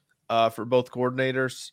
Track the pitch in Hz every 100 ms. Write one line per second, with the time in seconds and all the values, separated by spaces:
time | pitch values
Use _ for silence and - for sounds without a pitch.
0 | _ _ - 117 113 - 117 127 123 123
1 | 127 127 131 127 131 - -